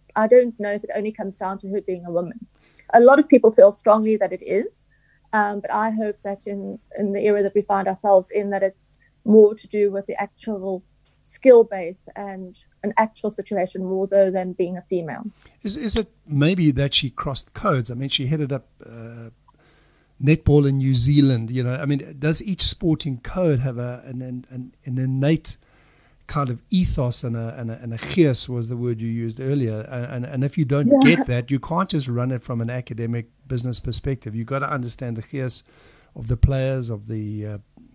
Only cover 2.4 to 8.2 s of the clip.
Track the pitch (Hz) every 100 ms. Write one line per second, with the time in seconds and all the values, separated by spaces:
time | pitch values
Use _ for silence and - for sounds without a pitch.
2.4 | - _ _ _ - 233 240 294 294 247
3.4 | 233 - 196 - 220 220 220 214 185 185
4.4 | - 196 381 - - _ _ _ _ 214
5.4 | 208 202 - 208 220 220 214 208 202 196
6.4 | 208 202 196 220 _ - 202 196 208 202
7.4 | 196 208 196 196 190 190 208 190